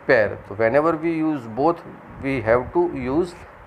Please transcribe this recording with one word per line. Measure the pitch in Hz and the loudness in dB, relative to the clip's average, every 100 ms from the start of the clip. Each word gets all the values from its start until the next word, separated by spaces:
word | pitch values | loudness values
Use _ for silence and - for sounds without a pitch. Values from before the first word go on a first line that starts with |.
| - | 2
pair। | 127 101 | 4 2
तो | 101 - 101 | -2 -10 0
whenever | 113 139 156 | 2 4 2
we | 160 165 160 156 | 0 -2 -2 -2
use | 147 113 113 | -4 -6 -2
both, | 151 170 - - - - 135 | 0 0 -6 -18 -18 -8 -4
we | 135 110 | -2 2
have | 120 127 170 | 2 2 0
to | 175 | 0
use | 139 123 143 180 - - - | -2 -2 -2 -2 -6 -20 -20